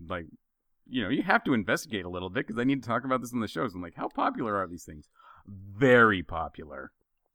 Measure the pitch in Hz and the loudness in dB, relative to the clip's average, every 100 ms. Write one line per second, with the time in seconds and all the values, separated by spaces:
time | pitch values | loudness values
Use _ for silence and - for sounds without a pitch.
0 | 82 90 78 - _ _ _ _ - 127 | -8 -8 -8 -18 _ _ _ _ -8 -4
1 | 95 147 180 220 - 123 95 151 156 104 | 0 0 2 2 4 0 2 -2 -2 -6
2 | 87 90 90 98 - 110 127 139 123 120 | -4 -6 -4 -6 -4 -2 0 0 0 -2
3 | 131 131 120 120 104 165 131 90 85 - | 0 -2 -2 -4 -4 -4 -4 -6 -12 -8
4 | - - 330 247 117 101 92 87 - 78 | -8 -2 -2 -2 -2 -2 -4 -8 -14 -16
5 | - _ - - - 98 98 101 131 123 | -18 _ -20 -20 -18 -16 -14 2 8 10
6 | 113 95 78 85 78 - 76 67 67 _ | 8 6 -2 -6 -6 -10 -14 -14 -14 _
7 | _ _ _ | _ _ _